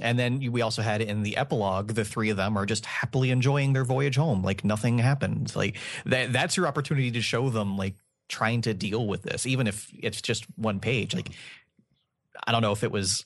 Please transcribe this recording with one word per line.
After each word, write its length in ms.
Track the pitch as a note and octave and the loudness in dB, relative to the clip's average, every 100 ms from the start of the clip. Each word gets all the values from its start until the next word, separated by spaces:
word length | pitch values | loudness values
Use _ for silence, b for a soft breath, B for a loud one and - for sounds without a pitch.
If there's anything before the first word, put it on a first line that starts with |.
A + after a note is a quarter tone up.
And 180 | A2+ A#2+ | 0 2
then 220 | B2 C3+ | 2 0
you, 100 | B2+ | 0
we 100 | A#2+ | 0
also 200 | A2+ A2+ | 0 0
had 180 | A2 G#2+ | 0 0
in 220 | A2 G#2 | 0 0
the 140 | G#2 - | 0 0
epilogue, 560 | C#3 B2+ G2 F#2 G#2 | 0 0 2 0 0
the 120 | A2+ G#2 | -2 -2
three 240 | A#2 G#2+ | 0 0
of 80 | G2 | 2
them 200 | G2 G#2 | 0 0
are 80 | G2 | 0
just 180 | A2 - | -2 -4
happily 460 | - - C3+ B2+ | -4 -2 0 2
enjoying 420 | B2+ B2+ C#3+ C#3 | 4 4 2 2
their 100 | C3+ B2 | 2 2
voyage 300 | C3 C#3+ B2+ | 0 2 2
home, 280 | D#3+ G2 | 2 2
like 200 | F#2 G2 | 0 0
nothing 360 | G2+ G#2+ A#2+ A#2+ | 0 2 2 4
happened. 560 | B2 C#3 - G#2+ - G2+ | 4 2 0 -2 -2 -2
Like, 220 | G2+ - B B B | -2 -4 B B B
that, 260 | B2+ B2 | 0 2
that's 240 | B2 F3+ - | 0 0 2
your 120 | E3 | 0
opportunity 420 | D3 C#3 C#3+ B2 | 0 0 0 0
to 100 | A#2 | 0
show 280 | G#2+ A#2+ C3+ | 0 0 0
them, 260 | A2+ G2+ G2 | 0 0 0
like, 200 | F#2+ F#2+ _ _ - | -2 -4 _ _ -10
trying 320 | - A2 A#2+ | -2 0 2
to 140 | A2+ G2+ | 0 -2
deal 320 | G#2+ A2 G#2+ | -2 -2 -2
with 160 | G2 | -4
this, 240 | - - B2+ | -4 -4 0
even 180 | C3 A2 | 2 0
if 240 | G2+ - - | -2 -8 -8
it's 240 | B2+ - | -6 -4
just 240 | - A2 - - | -4 -4 -6 -4
one 220 | A2 G2 | -2 0
page. 360 | A2+ B2 - - | 0 0 0 -4
Like, 140 | - - B B B _ _ _ _ _ _ - - | -6 -10 B B B _ _ _ _ _ _ -8 0
I 60 | |
don't 100 | A#2 | 4
know 100 | G#2+ | 4
if 120 | G2+ | 2
it 80 | A#2 | 0
was 340 | G#2 F#2+ - | 0 0 -2